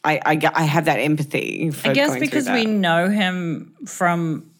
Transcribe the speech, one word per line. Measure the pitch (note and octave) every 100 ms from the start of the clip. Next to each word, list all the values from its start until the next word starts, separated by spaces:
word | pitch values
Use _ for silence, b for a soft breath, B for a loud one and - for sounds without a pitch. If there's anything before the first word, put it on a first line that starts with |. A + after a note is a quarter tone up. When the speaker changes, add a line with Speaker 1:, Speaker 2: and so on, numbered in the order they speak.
Speaker 1:
I, | D#3 D#3
I | - D#3
g-, | D#3
I | D#3
have | D#3+ D#3 D#3
that | C3
empathy | C#3+ D3+ C#3+ - - - E3
for | C#3 C#3
Speaker 2:
I |
guess | C#4 D4
Speaker 1:
going | C4
through | D4
Speaker 2:
because | D4+ B3
we | B3 A3
Speaker 1:
that. |
Speaker 2:
know | G#3+ F3 E3 F#3
him | G#3 F#3 F3+ E3+ D3+ - _ A#3+
from | - F3+ E3+ E3 D3+ -